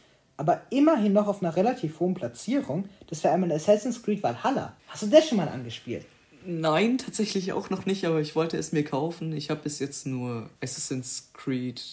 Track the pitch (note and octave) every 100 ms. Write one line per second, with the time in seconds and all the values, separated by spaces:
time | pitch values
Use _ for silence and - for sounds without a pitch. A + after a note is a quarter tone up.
0 | _ _ _ - D#3 - - C4 D4+ D4
1 | G#3 G3+ G3+ G3 F3 D#3+ A3 B3+ D#3 -
2 | F3+ F3+ - - - C#4 C#4 D#3+ G3 -
3 | - D#3 D#3 E3+ E3+ D3+ F3+ G#3+ C4 A#3
4 | - G3+ B2 A#2 A#3+ B3+ - - - -
5 | G#3 D4+ D#4 G#3+ C#3+ C3+ A#2+ - - G#2
6 | - - _ - F#3 E3 D#3+ D#3+ A3+ B3+
7 | - - G#3 G3+ F#3 F#3 - F#3+ - G3
8 | E3+ D#3+ D3+ D#3 E3 E3 D#3+ D#3 D3 C3+
9 | D#3+ E3+ D#3+ D3+ D3+ D3+ D3+ - C#3+ -
10 | C#3 B2+ B2 A#2 G#2+ - C3 - - C3
11 | A#2+ - - - - B2+ B2 A#2+ -